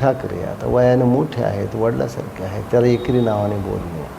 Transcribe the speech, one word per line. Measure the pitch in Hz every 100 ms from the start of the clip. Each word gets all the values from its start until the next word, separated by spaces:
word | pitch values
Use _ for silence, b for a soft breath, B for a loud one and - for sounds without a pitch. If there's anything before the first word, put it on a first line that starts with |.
ठाकरे | 135 131 - 90
आता | 98 101 120
वयाने | 123 123 127
मोठे | 123 131 151 120
आहेत, | 107 101 101
वडिलासारखे | 110 113 127 131 - - -
आहेत, | 95 98 -
त्याला | 123 123
एकरी | 120 123 123
नावाने | 113 104 104 101
बोलणे | 95 98 90 80 73